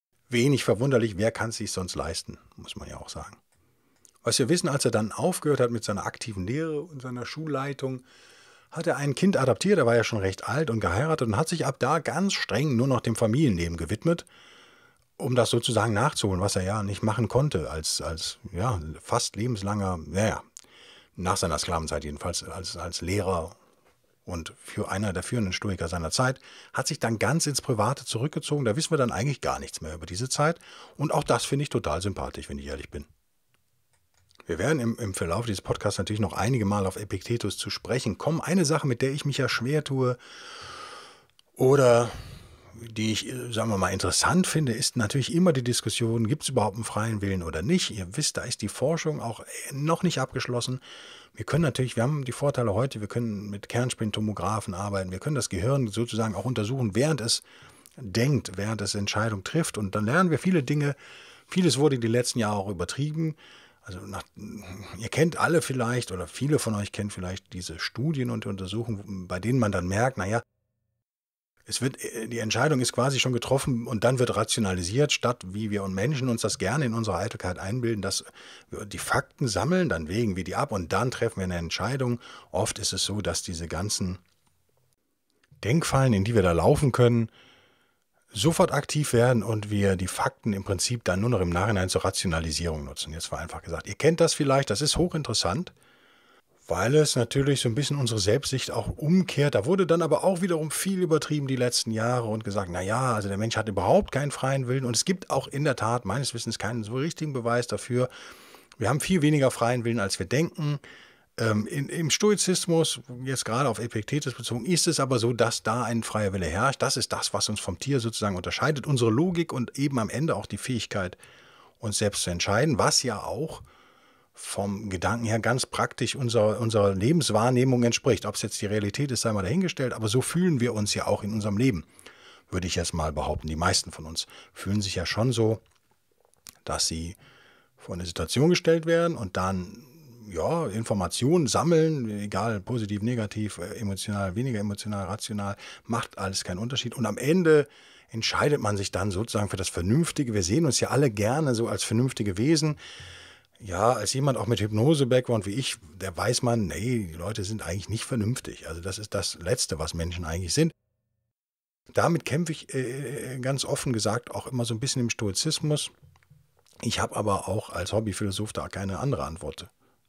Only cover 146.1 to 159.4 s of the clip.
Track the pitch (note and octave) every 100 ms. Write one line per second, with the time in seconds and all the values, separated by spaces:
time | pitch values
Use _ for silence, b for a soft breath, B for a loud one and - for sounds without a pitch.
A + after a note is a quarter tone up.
146.1 | - G2 F#2+ - F2+ A#2 B2+ A#2+ - A2
147.1 | G#2 C3+ F3+ D#3+ D3+ C3+ B B B B
148.1 | A2+ - - C#3+ C#3+ G#2+ G#2 G2+ F#2+ G2+
149.1 | F#2 A#2+ A2 G#2 F#2+ F#2 - F2 C3 E3
150.1 | - B2+ G#2 F2 B2 E3 - - B2+ D3
151.1 | G#2 G#2 C#3 D3+ A2+ A2+ G#2+ - A2+ C3
152.1 | - G2+ F2 C3 D#3+ D3+ D3 B B B
153.1 | B B B B _ G#2 F2+ A2 A#2+ G#2
154.1 | C3 C#3+ A2+ G2+ G#2 G#2 G#2+ C3 D#3 B2+
155.1 | B2+ B2+ A#2 G2+ G#2+ C3 - - F#2 F#2
156.1 | E2+ G2 B2 B2 A#2 G2 D2+ A#2 A#2+ F#2
157.1 | D#2+ F2 G#2+ F#2+ G#2+ E2 G2 - A2 -
158.1 | B2 G#2 B2+ - - - E2 F#2 F#2 G#2
159.1 | G2+ - -